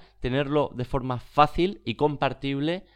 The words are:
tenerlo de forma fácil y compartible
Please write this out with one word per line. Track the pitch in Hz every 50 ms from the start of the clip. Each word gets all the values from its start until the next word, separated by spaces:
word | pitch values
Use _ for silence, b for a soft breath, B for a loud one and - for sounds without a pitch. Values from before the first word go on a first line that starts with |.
| b b b _
tenerlo | - 127 127 139 147 139 147 151 135 - -
de | 120 123
forma | - - 139 123 131 127 120
fácil | - - - - 147 151 - - 170 190 208 - -
y | 117 107
compartible | - 147 151 147 - 147 131 123 - - 139 139 139 147 156 175 190 b b b